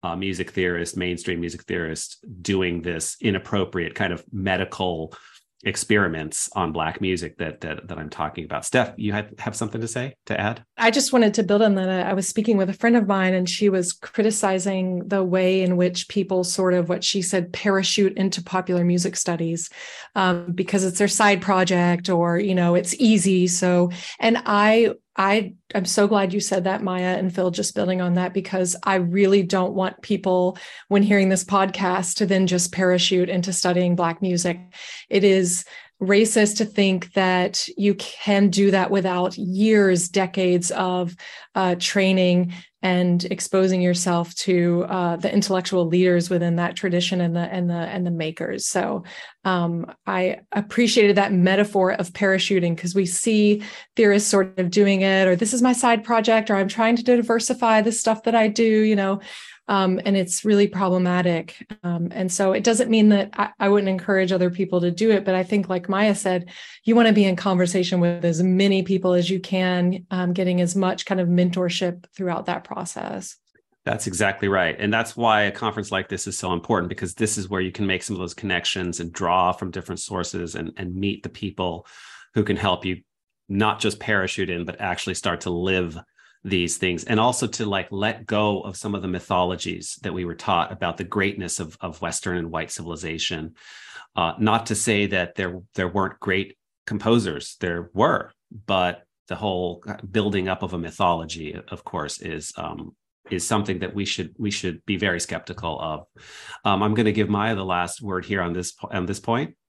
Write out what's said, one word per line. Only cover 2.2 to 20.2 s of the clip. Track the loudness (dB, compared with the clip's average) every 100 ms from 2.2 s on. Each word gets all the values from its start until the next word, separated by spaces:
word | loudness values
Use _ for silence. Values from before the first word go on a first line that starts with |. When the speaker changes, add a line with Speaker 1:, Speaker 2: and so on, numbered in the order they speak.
| -20 -12
Speaker 1:
doing | -2 0 0 -2
this | -6 -6 -8 -4
inappropriate | -2 -2 -2 -2 -2 -4 -8
kind | -4 -6
of | -6 -10
medical | -6 -2 -2 -4 -4 -4 -4 -8 -14 -20 -20 _ _
experiments | -6 -6 0 2 2 -2 -8 -8 -8 -4
on | -4
Black | -2 -4 -4
music | -2 -2 -6 -8
that, | -10 -8
that, | -10 -10 -10
that | -12
I'm | -12
talking | -6 -8 -6
about. | -8 -8
Steph, | 0 0 0 -2
you | -4
had, | -4 -6 -8
have | -10
something | -6 -6 -6
to | -6
say, | -6 -8 -12 -8
to | -4
add? | -2 -6 _ 0
Speaker 2:
I | 2
just | 2 2
wanted | 4 4
to | 2
build | 0 4
on | 4 2
that. | 0 -2 -2
I |
was | -2 -2
speaking | -2 0 2
with | 0
a |
friend | 0 2 2
of | 2
mine, | 2 2
and | 0 -2
she | 0 2
was | 2 -2
criticizing | -6 -8 0 0 2 0 0 0 -2 -2 -4 -2
the | -2
way | 0 2 2 2
in | 2 2
which | 2 0 -4
people | -4 0 0
sort | 0 0 2
of, | 2 0
what | -2
she | -2 -2
said, | 0 -2 -2
parachute | -4 0 2 2 2 2 2
into | -2 -2
popular | -4 -4 0 0
music | 2 2 0
studies, | -4 -4 -2 -2 -4 -8 -14 -18 -18 -8
um, | 0